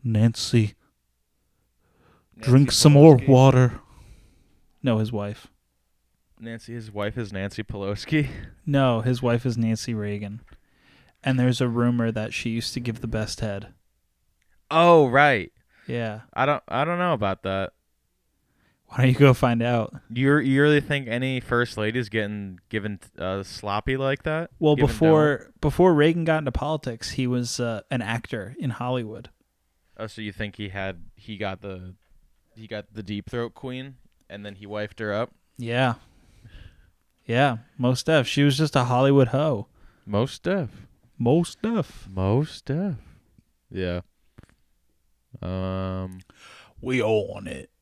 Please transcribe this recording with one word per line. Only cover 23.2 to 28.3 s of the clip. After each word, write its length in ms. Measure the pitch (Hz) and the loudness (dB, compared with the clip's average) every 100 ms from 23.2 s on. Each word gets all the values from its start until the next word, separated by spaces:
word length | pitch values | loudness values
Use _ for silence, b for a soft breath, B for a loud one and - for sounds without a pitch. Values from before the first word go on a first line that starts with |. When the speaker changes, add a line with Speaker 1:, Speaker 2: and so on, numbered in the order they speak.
| 90 98 | -6 -6
Speaker 2:
sloppy 540 | 95 - 104 101 120 131 | -8 -12 -6 -6 -4 -4
like 260 | 135 139 | -2 -4
that? 260 | - 156 170 _ | -6 -6 -8 _
Speaker 1:
Well, 180 | 156 147 | 2 4
Speaker 2:
Given 100 | 143 | 2
Speaker 1:
before, 500 | - 160 156 151 139 | 2 4 6 4 0
Speaker 2:
down? 140 | - _ | -8 _
Speaker 1:
before 340 | 151 - 185 | -6 4 4
Reagan 300 | 156 151 165 | 6 4 2
got 140 | 165 156 | 0 -2
into 140 | 143 | -2
politics, 600 | 117 143 156 135 113 - | -4 -4 -6 -8 -10 -10
he 140 | - 127 | -4 -2
was, 320 | 123 120 - | -2 -4 -6
uh, 240 | 120 110 - | -6 -6 -8
an 120 | 135 | -8
actor 520 | 104 120 - | -4 -6 -6